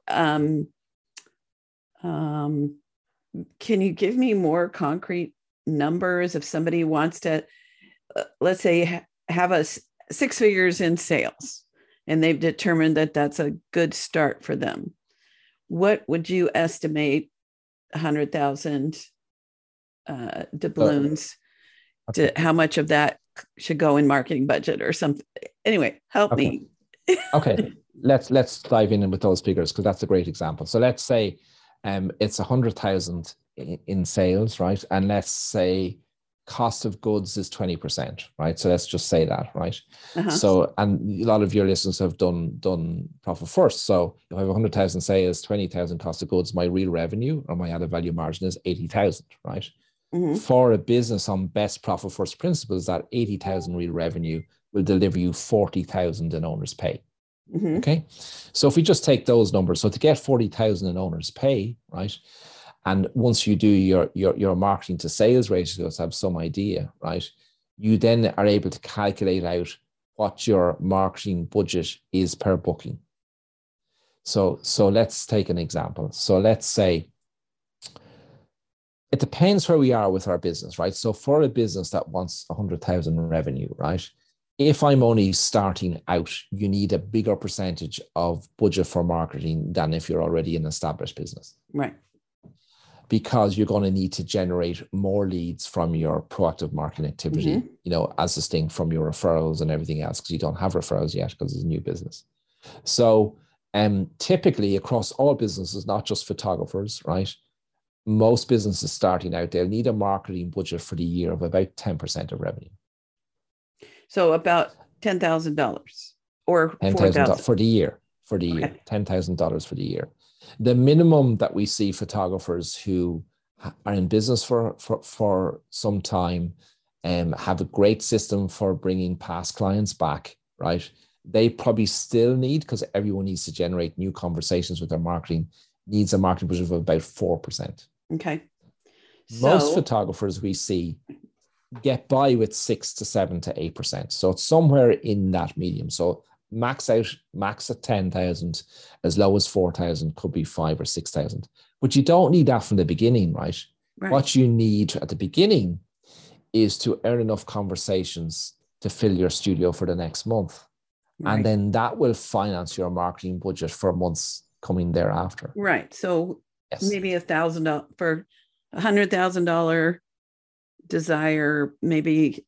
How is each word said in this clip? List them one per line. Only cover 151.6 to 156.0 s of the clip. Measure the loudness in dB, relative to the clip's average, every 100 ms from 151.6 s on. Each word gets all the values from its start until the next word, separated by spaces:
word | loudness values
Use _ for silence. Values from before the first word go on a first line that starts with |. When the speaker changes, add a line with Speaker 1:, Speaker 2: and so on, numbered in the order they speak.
| _ -2
Speaker 2:
But | 2
you | 4
don't | 6 6 6
need | 6 6
that | 4
from | 2 0
the |
beginning, | 2 2 4 4 2
right? | -2 -6 -8 -12 _ _ -8
Speaker 1:
Right. | 0
Speaker 2:
What | 2 4
you | 4 6
need | 4 4 2 0 -2
at | -6
the |
beginning | -6 -2 2 4 4 0 -4 _ _